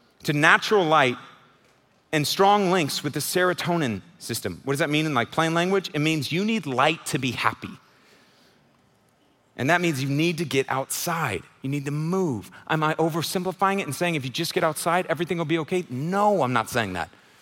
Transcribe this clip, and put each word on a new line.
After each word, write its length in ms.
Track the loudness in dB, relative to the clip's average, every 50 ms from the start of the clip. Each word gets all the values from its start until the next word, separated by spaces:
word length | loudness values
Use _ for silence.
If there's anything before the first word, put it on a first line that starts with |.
| _ _ _ _
to 100 | -4 -2
natural 520 | 0 4 4 6 4 4 4 4 4 4 4
light 320 | 6 6 6 4 4 2 -4 -10 -20 -20 -20 -20 _ _ _ _ _ _ _ _ _ _ _ _ -2
and 140 | -2 0 0
strong 440 | 0 2 4 4 6 6 4 4 2
links 320 | 2 2 0 0 -2 -4 -4
with 80 | -4
the 80 | -4 -4
serotonin 840 | -4 -2 0 2 2 2 0 -2 -2 -2 0 0 0 -2 -2 -4 -8 -14 -20 -14
system. 420 | -8 -8 -6 -6 -6 -6 -8 -6 -4
What 80 | -4
does 80 | 0 0
that 100 | 0 0
mean 160 | 2 0 0
in, 80 | 0 0
like, 160 | 0 0 0
plain 240 | 0 0 2 2 2
language? 360 | 2 2 2 0 0 -2 -2 -2
It 40 | 0
means 320 | 0 0 0 0 -2 -2
you 120 | -2 -2 0
need 220 | 0 -2 -2 -2
light 380 | -2 0 2 2 2 2 -2 -6
to 120 | -4 -4 -2
be 140 | -2 -2
happy. 380 | -2 0 -2 -2 -2 -4 -12 -14 -14 -16 _ _ _ _ _ _ -20 _ _ _ _ _ _ _ _ _ _ _ _ _ _ _ _ _ _ _ _ _ _ _ _ _ _ _ -8 -2
And 80 | 0 2
that 140 | 2 2
means 200 | 2 2 0 0
you 60 | -2 -2
need 300 | 0 0 0 0 0 -2
to 80 | -4
get 180 | -2 0 0 0 0
outside. 720 | -2 -4 -4 -4 -6 -4 -4 -2 -2 -2 -2 -2 -4 -4 -8 -12 _ _
You 80 | -6 -4
need 160 | -4 -4 -4
to 60 | -4
move. 600 | -4 -4 -2 -2 0 0 0 0 -2 -4 -6 -12 -18 -12 -6
Am 160 | -4 -2 0
I 120 | 0 0 0
oversimplifying 840 | 2 0 0 0 -2 -4 -2 -4 -4 -4 -4 -2 0 0 0 0 0
it 20 |
and 120 | -4 -4 -4
saying 200 | -2 -2 -2 -2
if 100 | -2 -4
you 60 | -4
just 240 | -4 -4 -4 -2 0
get 100 | 0 0
outside, 400 | 0 0 0 -2 0 0 0 0 0
everything 260 | -2 -2 -2 -4 -2
will 80 | -2 -2
be 140 | 0 0 -2
okay? 260 | -2 -2 -2 -4 -4 -4
No, 520 | -6 -4 -4 -2 2 2 4 4 4 4
I'm 120 | 2 2 2
not 160 | 0 0 0
saying 240 | -2 -2 -2 -2 -4
that. 160 | -6 -6 -8 -10 -20 -20 -20 -20 -20